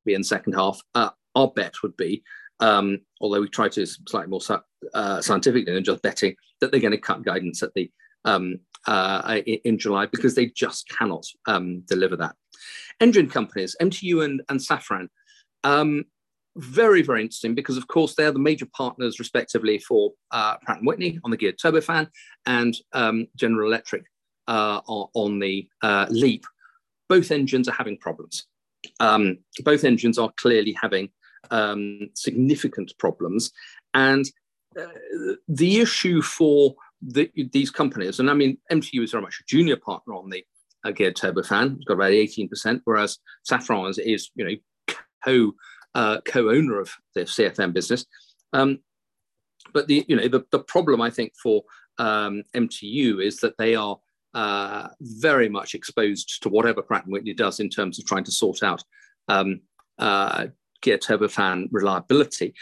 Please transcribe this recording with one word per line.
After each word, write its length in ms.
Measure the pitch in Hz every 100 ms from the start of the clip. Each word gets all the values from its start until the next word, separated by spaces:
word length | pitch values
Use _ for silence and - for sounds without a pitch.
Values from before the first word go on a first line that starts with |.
| -
be 100 | 98
in 60 |
the 40 | 98
second 280 | 101 -
half. 280 | 98 95 - - 123
Uh, 160 | 110 - _ 127
our 140 | 131
bet 260 | 110 87 -
would 120 | 101 -
be, 280 | 87 104 - - - -
um, 400 | 113 101 98 98 _ _
although 200 | 107 101
we 60 | 104
try 220 | - 104
to 160 | - 90
slightly 440 | - - 107 90
more 120 | 95
sci-, 180 | - 101 - _ - -
uh, 260 | 101 98
scientifically 500 | - 98 135 123 90
than 120 | 92
just 180 | 95 92
betting, 340 | 104 - 101 - _ -
that 120 | 131
they're 100 | 135
gonna 160 | 110 104
cut 260 | - 95
guidance 380 | - 92 87 -
at 100 | - 98
the, 140 | 87 _ _ _ -
um, 340 | 98 92 90 _ - -
uh, 340 | 104 95 98 -
i-, 360 | 107 117 110
in 140 | 120 110
July, 300 | 110 101 104
because 280 | - 131 123
they 120 | 123
just 420 | - 117 - -
cannot, 360 | - 110 82 - - -
um, 360 | 98 90 90
deliver 360 | - 92 92 85
that. 180 | 80 - _ - - - - -
Engine 300 | 233 208 139
companies, 460 | - 104 101 92 -
M 120 | 180
T 160 | 185 185
U 140 | 165
and, 200 | 151 139 -
and 100 | 139
Safran, 500 | 135 147 - 95 90 _ _ _ _ _
um, 420 | 139 143 151 147 - _ _ _ _ -
very, 460 | 127 139 226 190
very 200 | 139 117
interesting, 340 | 113 - 113 117
because, 220 | 135 127
of 100 | 127
course, 280 | 139 - -
they 100 | 151
are 60 |
the 80 | 135
major 260 | 147 151 120 -
partners, 440 | 127 - 123 -
respectively, 580 | 117 123 - 113 107 104
for, 340 | - 113 104 - _
uh, 260 | 117 107 107
Pratt 220 | - 107
and 80 | 120
Whitney 320 | 180 180 165
on 80 | 120
the 60 | 113
geared 200 | 101 -
turbofan 520 | 165 156 156 165 156 _ - - -
and, 280 | 123 120 117 -
um, 360 | 131 113 110 113 -
General 300 | 120 113 107
Electric, 360 | 113 - 98 - _ _ _ -
uh, 340 | 113 107 104 -
on, 220 | 107 98
on 260 | - 104 101
the, 300 | 98 95 - -
uh, 240 | 110 101 98
LEAP. 340 | 117 131 107 - _ _ _ _ _ -
Both 240 | 185 175
engines 380 | 147 135 135 127
are 40 |
having 240 | 120 113 101
problems. 500 | - 78 80 - - _ _ _ - -
Um, 380 | 113 107 101 90 _ -
both 220 | - 147 143
engines 320 | 117 120 117
are 160 | 110 -
clearly 380 | 120 113 104 101
having, 300 | 110 95 98 _ _ _ -
um, 580 | 113 104 104 101 101 104 -
significant 840 | - 117 131 147 - - 90 -
problems. 540 | 90 - 85 98 117 - - - _
And, 320 | 131 135 135 139 - _ _ _ -
uh, 100 | 175 - - 339 - 196 -
the 320 | 139 175 208
issue 420 | 226 - 185 170
for 540 | 156 - 156 143 139 - - _
the, 300 | 139 123 147 - 131
these 160 | 139 135
companies, 480 | - 147 117 92 101
and 100 | 131
I 40 |
mean, 240 | 147 135 131 -
M 120 | 160
T 80 | -
U 100 | 131
is 80 | 113
very 120 | 113
much 160 | 98 -
a 60 | -
junior 300 | 147 165 123
partner 380 | - 92 - 98
on 140 | 95
the, 140 | 92 - _ _ _
uh, 80 | 104
geared 240 | 98 98 90
turbofan. 600 | 95 90 87 101 131 135
It's 100 | -
got 80 |
about 180 | 95 95
eighteen 380 | 104 107 - 95
percent, 320 | - 110 123 -
whereas 340 | 110 104 - _ - -
Safran 400 | 123 - 104 95
is, 100 | 98
is, 320 | 104 104 - -
you 100 | 95
know, 500 | 104 _ _ - - - _
co-, 300 | - 127 110 - - - - -
uh, 260 | 110 107
co-owner 580 | - 131 110 127 151 104
of 140 | 92 - _ -
the 100 | 85
C 200 | - 101
F 140 | -
M 120 | 95
business. 340 | 87 - 123 - - _ _ _
Um, 260 | 135 135 135 _ _ _ _ _ _ _ _ -
but 140 | 151 143
the, 180 | 139 -
you 80 | 139
know, 120 | 123
the, 180 | 123 -
the 80 | 131
problem, 420 | - 175 165 120
I 80 | 117
think, 240 | 117 113 -
for, 220 | 120 107 - - _ -
um, 460 | 117 107 104 101 104
M 140 | 123 117
T 180 | - 104
U 340 | 127 131 98
is 180 | 98 -
that 200 | 110 -
they 160 | 113
are, 260 | 113 104 98 _ _ _ 120
uh, 540 | 107 101 98 104 - -
very 480 | 120 110 156 139 113
much 240 | 101 95
exposed 720 | - - - 104 98 - -
to 60 | 107
whatever 340 | 104 113 110
Pratt 220 | - 101 90
and 60 |
Whitney 220 | 98 110
does 260 | 98 104 90
in 100 | 104
terms 280 | - 95 -
of 80 | -
trying 180 | 98 92
to 60 |
sort 300 | - 107 -
out, 220 | 101 85 - _ _ _ -
um, 340 | 101 98 92 _ _ _ -
uh, 480 | 110 98 98 - 113 - _ _
geared 200 | - 101
turbofan 640 | - 107 104 - 95 92 90
reliability. 840 | 107 98 92 - 139 147 - 87 -